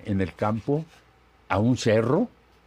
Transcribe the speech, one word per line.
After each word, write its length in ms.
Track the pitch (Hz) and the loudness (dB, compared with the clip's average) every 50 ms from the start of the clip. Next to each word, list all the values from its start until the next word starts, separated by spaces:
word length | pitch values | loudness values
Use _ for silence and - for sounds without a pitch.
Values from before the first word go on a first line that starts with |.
| - | -6
en 160 | 110 101 95 | -4 -2 -2
el 120 | 95 85 - | -2 -4 -4
campo 480 | - 107 104 110 113 - - 143 156 160 - - - _ _ _ _ _ _ _ _ _ - | -4 -2 -2 -2 -2 -2 -4 -4 -4 -4 -8 -16 -20 _ _ _ _ _ _ _ _ _ -2
a 100 | 95 98 | 0 2
un 180 | 110 120 127 | 2 2 0
cerro 500 | - - 117 107 113 110 117 143 185 247 - - _ _ _ _ _ _ | 2 2 2 2 2 2 2 2 0 0 -2 -6 _ _ _ _ _ _